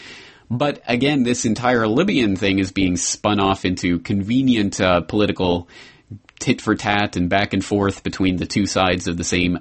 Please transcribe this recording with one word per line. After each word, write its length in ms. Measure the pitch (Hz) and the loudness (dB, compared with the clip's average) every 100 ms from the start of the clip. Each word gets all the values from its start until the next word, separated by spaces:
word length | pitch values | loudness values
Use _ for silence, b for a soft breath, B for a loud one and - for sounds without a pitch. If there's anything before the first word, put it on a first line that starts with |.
| b b b b - | b b b b -8
But 320 | 123 143 - - | -4 -2 -4 -4
again, 360 | 120 139 147 | 0 2 2
this 240 | 120 123 117 | 0 0 0
entire 420 | 107 123 120 110 | 0 2 2 2
Libyan 480 | 120 196 160 110 92 | 2 2 2 0 0
thing 220 | 98 98 | 0 2
is 120 | 95 | 0
being 260 | 98 92 87 | 0 0 0
spun 420 | - - 107 104 | -4 -2 0 2
off 240 | 98 95 | 0 0
into 340 | 95 90 90 87 | -2 -2 0 -2
convenient, 800 | - 101 98 127 131 113 101 - | -2 -2 0 2 4 2 0 0
uh, 220 | 92 87 | 2 2
political 680 | 85 104 101 95 90 87 - b b b - - - - | 0 0 0 0 0 0 -4 b b b -20 -20 -20 -6
tit 220 | 143 - | -2 -2
for 140 | - | 0
tat 420 | 107 110 104 104 92 | 0 0 0 0 -2
and 120 | 87 | 0
back 240 | 98 104 | 0 0
and 120 | 98 | -2
forth 380 | - 101 98 - | 0 0 0 -2
between 340 | 92 - 95 90 | -6 -2 0 0
the 100 | - | -2
two 200 | 107 98 | -2 0
sides 420 | 98 92 90 90 | 2 2 2 -2
of 80 | 85 | -4
the 80 | |
same 340 | 85 90 87 87 | -2 0 0 -2